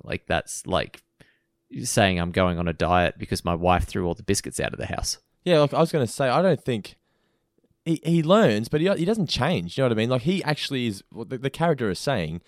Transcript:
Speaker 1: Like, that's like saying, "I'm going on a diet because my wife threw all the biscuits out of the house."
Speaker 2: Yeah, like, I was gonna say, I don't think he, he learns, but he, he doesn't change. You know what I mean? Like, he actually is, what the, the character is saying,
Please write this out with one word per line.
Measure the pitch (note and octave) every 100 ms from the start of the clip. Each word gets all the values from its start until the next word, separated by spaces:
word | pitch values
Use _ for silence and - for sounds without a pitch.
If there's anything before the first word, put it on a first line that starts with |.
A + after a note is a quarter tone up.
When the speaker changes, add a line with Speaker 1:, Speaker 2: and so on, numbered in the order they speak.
| -
Speaker 1:
Like, | E2 -
that's | E2+ - - -
like | F2 A#1 - _ _ - _ _ _ _ -
saying, | B2 - G2 F2+
"I'm | F2
going | F#2 F2+ E2+
on | E2+
a |
diet | D2+ E2+ F2+ F2 -
because | - -
my | F2 E2+
wife | F2+ F2 -
threw | F#2+ F2
all |
the | E2+
biscuits | - G2 - -
out | B1+
of | -
the | -
house." | - - - _ _
Speaker 2:
Yeah, | F3+ D#3+
like, | D3
I | -
was | E3
gonna | D#3+ A2+
say, | - C3+
I | C3+
don't | F#3+ C#3+
think | - A2+ - - _ _ _ _ _ _ _ _
he, | E3 D#3+
he | E3 E3+
learns, | D#3 G#3 E3+ G#2 A#2
but | D3+
he, | F#3 G3+
he | E3+
doesn't | A3 D3+
change. | - A#2 D3 E2+ -
You |
know | C3
what |
I | G#2+
mean? | A#2
Like, | B2+
he | C3+ F#3+
actually | D3 D3 - C3+ A#2
is, | G2 _
what | G#2 G#2
the, | B2+
the | C3+
character | - E3+ C#3+ A2
is | F2
saying, | - A#2+ D#2+ E2+